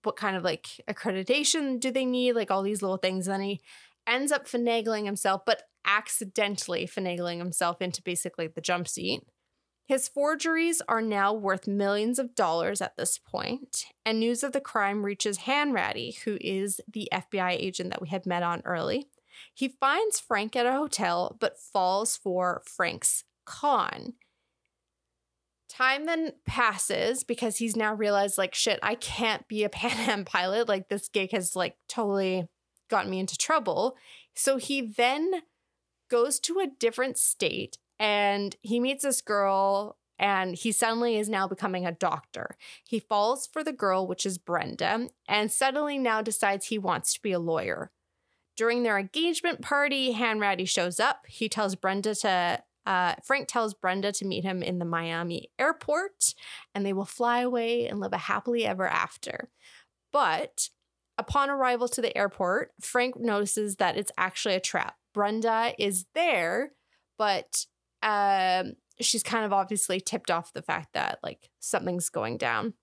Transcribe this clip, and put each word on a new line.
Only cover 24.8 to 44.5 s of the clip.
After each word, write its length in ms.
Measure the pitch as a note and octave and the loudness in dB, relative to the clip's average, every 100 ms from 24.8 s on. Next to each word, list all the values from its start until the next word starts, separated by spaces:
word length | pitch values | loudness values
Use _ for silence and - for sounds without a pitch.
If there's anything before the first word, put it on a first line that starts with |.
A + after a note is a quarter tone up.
| _ _ _ _ _ _ _ _ _ | _ _ _ _ _ _ _ _ _
Time 360 | - B3+ C4+ | 0 2 2
then 280 | D#4 E4 D#4+ - - | 0 0 -2 -4 -6
passes 800 | - A#3 F#3+ - - - B3+ | 2 2 2 0 2 2 0
because 320 | - A#3+ A#3 G3+ | -2 -2 0 0
he's 180 | A#3 | 0
now 180 | G#3 G#3+ | 0 0
realized, 460 | G#3+ G#3+ G3+ G3+ F#3+ | 0 2 2 2 2
like, 160 | F#3 | 0
"Shit, 240 | - - G3+ | 0 0 2
I 100 | G3+ | 0
can't 540 | A#3 - - A3+ G#3+ - | -2 -4 -2 0 0 -4
be 160 | G#3+ | -2
a 40 | G#3 | -2
<laughs> 0 | |
Pan 300 | - A#3+ A3+ A#3 | 0 -4 0 0
Am 160 | G#3 | 0
pilot. 440 | F#3 F#3+ F3+ G#3 A3+ | 0 0 0 0 2
Like, 220 | G3 F#3+ | 0 0
this 180 | G3+ - | -4 -2
gig 240 | G#3 F#3+ | -2 0
has, 240 | A3 F3 F#3 | 0 0 0
like, 200 | F3+ - _ | -2 -4 _
totally 580 | - G#3 G3 F#3+ F#3 E3+ _ _ _ _ | -4 0 2 2 0 -4 _ _ _ _
gotten 220 | G#3+ F#3+ | 0 0
me 80 | F#3 | -2
into 180 | F#3 - | -4 -4
trouble." 600 | - D#4 G#3 E3 A3+ - - - - - | 2 2 2 0 0 -2 -20 -20 -14 0
So 220 | - C4+ | 2 2
he 220 | - C#4 | 0 -2
then 600 | A#3 G#3 A#3+ C#4+ E4 F#4 D#4+ _ _ _ _ _ _ | -4 2 2 2 0 -2 -4 _ _ _ _ _ _
goes 280 | A#3+ B3 - | 2 4 2
to 220 | - F4 | 0 0
a 60 | F4+ | -2
different 500 | C4+ A3+ A3+ C4 B3+ | 0 0 0 0 2
state 600 | - - F3+ - - - _ _ | 2 2 -2 -2 -8 -12 _ _
and 580 | G#3+ G#3 G3+ G3+ G3+ - | 0 4 2 2 -2 -6
he 180 | G3+ A#3+ | -2 0
meets 240 | B3 C4+ | 0 0
this 200 | C#4 B3+ | 2 0
girl 760 | - G#3 G3 G3 G3 G3 G#3 - _ _ | 0 0 2 4 2 0 -2 -12 _ _
and 380 | G3 G3 F#3 F3 | 0 2 -2 -2
he 140 | A#3 | 0
suddenly 460 | G#3 A3+ A3+ A#3+ A3 | 2 2 2 0 0
is 100 | G#3 | 0
now 220 | G#3 F#3+ | -2 -2
becoming 380 | F#3+ G3+ F#3 F3+ | -2 -4 -2 -4
a 60 | |
doctor. 680 | E3+ F3+ D#3 - - - - - - | -2 -2 -2 -8 -10 -10 -12 -20 -20
He 140 | - A3+ | -6 -6
falls 480 | - G#3 G#3 C4 - | 0 2 4 2 -2
for 180 | - | -4
the 80 | D#4 | -4
girl, 340 | C4 G3+ F#3 F#3 | -2 0 2 0
which 200 | F3+ G3+ | -2 -4
is 100 | F3+ | -4
Brenda, 720 | - | -2